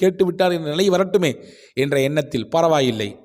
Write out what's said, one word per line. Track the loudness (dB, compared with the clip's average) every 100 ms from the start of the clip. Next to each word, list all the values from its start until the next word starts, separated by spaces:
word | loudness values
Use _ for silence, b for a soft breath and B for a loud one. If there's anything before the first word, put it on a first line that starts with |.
கேட்டுவிட்டார் | 0 2 0 0 0
என்ற | -2 -4
நிலை | -2 2
வரட்டுமே" | 2 2 0 0 -4 B B B
என்ற | -4 0 0
எண்ணத்தில், | 0 -2 -2 -6 -2
"பரவாயில்லை, | 0 2 2 0 -2 -6 -10